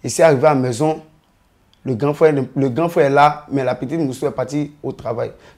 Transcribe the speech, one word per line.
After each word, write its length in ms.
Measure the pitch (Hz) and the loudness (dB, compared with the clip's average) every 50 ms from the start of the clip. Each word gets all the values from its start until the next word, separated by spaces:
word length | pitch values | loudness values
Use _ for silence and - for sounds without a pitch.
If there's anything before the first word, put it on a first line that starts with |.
| - | -8
Il 40 | |
est 120 | 127 - - | -6 0 4
arrivé 260 | 165 165 147 127 135 | 4 4 4 6 4
à 60 | 156 147 | 4 4
la 60 | 135 | 4
maison. 420 | 127 127 120 107 151 156 156 - - _ _ _ _ _ _ _ _ _ _ _ _ _ _ _ _ | 0 -2 -2 0 0 -2 -2 -4 -8 _ _ _ _ _ _ _ _ _ _ _ _ _ _ _ _
Le 120 | - 131 | -6 -4
grand 180 | 107 143 143 147 | -2 -2 -2 0
frère, 200 | 147 165 156 151 139 127 131 - | 4 2 2 4 2 -4 -4 -2
le 140 | 143 135 135 | -2 -2 -2
grand 200 | 120 120 170 170 | 0 -2 -2 0
frère 180 | 170 180 147 | 2 2 2
est 60 | 139 139 | 4 4
là, 340 | 143 143 147 147 - - - | 4 4 4 2 -2 -10 -6
mais 120 | 139 139 131 | -4 -2 -2
la 100 | 127 131 | -2 -4
petite 260 | - 131 123 147 165 | -4 -6 -6 -4 -4
Moussou 280 | 156 135 127 - - | -4 -4 -4 -4 -6
est 40 | 143 | -6
partie 400 | - - 127 127 143 151 147 147 - _ - | -4 -4 -8 -6 -4 -6 -6 -6 -10 _ -10
au 80 | 135 | -10
travail. 400 | 127 - - 113 117 117 120 - - - - - - | -10 -8 -8 -8 -6 -6 -6 -8 -10 -16 -20 -20 -20